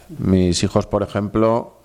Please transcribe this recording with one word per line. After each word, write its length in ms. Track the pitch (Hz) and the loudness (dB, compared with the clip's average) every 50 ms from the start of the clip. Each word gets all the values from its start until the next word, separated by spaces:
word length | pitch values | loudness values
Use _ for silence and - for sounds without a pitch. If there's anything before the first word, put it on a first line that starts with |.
| - - 165 - | -20 -20 -12 -6
Mis 440 | - 90 95 92 92 90 87 - - | 0 2 2 4 4 2 2 0 -2
hijos, 240 | 95 - 107 101 - | 0 0 0 -2 0
por 160 | - 104 101 | -2 -2 -2
ejemplo, 800 | 92 - 104 101 101 - 107 110 110 113 120 - - - _ _ | -2 -4 -4 -6 -2 0 0 2 2 0 -2 -4 -8 -16 _ _